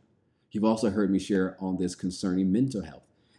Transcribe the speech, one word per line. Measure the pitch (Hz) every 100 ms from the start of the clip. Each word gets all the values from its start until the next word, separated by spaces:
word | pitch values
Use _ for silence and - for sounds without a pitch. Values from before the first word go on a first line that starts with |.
| _ _ _ _ _
You've | 110
also | 107 113 113
heard | 104 98
me | 95
share | - 98 92 -
on | 95 92
this | 90 -
concerning | 92 90 98 92 95
mental | 101 135 120
health, | 80 65 _ _ _